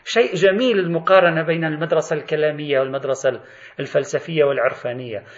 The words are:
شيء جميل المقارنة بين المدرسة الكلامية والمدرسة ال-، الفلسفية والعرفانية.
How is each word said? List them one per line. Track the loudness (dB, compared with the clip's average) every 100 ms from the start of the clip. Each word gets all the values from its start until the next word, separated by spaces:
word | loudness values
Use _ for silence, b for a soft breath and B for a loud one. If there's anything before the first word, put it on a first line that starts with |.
شيء | -4 0 0
جميل | 2 2 4 2 0
المقارنة | 0 -2 4 6 6 2
بين | -2 -2
المدرسة | -2 -4 -2 0 0 -4
الكلامية | -4 -2 0 -2 -2 0
والمدرسة | 0 -2 -4 -2 -2
ال-، | -2 B B B B
الفلسفية | -4 -2 -2 -4 -2 2
والعرفانية. | 2 2 -2 -2 -8 -8 -8 -12 -12